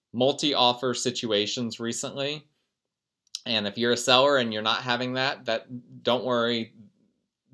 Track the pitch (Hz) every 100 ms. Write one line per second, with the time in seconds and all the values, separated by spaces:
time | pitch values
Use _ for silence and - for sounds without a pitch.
0 | _ 113 131 143 151 104 123 120 131 120
1 | 123 120 117 104 104 - 117 107 117 113
2 | 135 139 139 151 143 _ _ _ _ _
3 | _ _ _ - - 110 104 107 117 120
4 | 120 127 143 139 117 107 110 113 127 120
5 | 127 127 131 147 120 113 - 123 - 131
6 | 120 123 113 120 117 117 113 - - _
7 | _ _ _ _ _